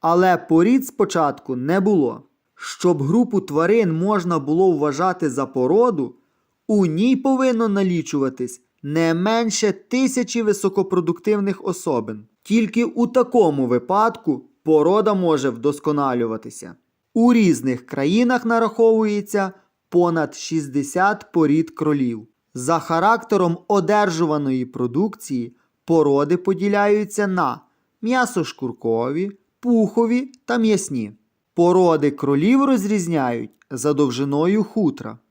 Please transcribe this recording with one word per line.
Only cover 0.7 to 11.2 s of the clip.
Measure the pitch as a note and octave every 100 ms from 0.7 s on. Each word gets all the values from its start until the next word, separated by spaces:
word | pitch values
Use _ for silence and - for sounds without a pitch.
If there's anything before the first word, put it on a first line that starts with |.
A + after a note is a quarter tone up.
| C4 C4
спочатку | - G3+ F3 D3 C3 - B2+
не | C3+ F#3
було. | F#3+ G3 B2+ A2+ - _ _
Щоб | _ - - F3+ D#3+
групу | C#3 G#3+ B3 G3+
тварин | - D3 E3+ A3+ G3
можна | D#3+ F#3 G#3+ F3 E3+
було | C#3 D#3+ F#3+
вважати | D#3+ D3 C#3 F#3 F3+ D#3
за | C3 C3+
породу, | C3+ B2+ G3 B3 F3+ B2+ - _ _ _ _ -
у | G#3+ F3+
ній | D#3 A#3 C4
повинно | C4+ C4 C4 A#3 A3+
налічуватись | G3+ F#3+ F3 - C#3+ C3+ C3 B2 - _ _
не | C#3+ D#3 E3
менше | E3 F#3+ A3+ A#3 - G#3+
тисячі | G3 _ B3+ C4 C4 A#3+ A#3+
високопродуктивних | G#3+ G3+ G3 F#3+ F#3+ F#3 E3 E3+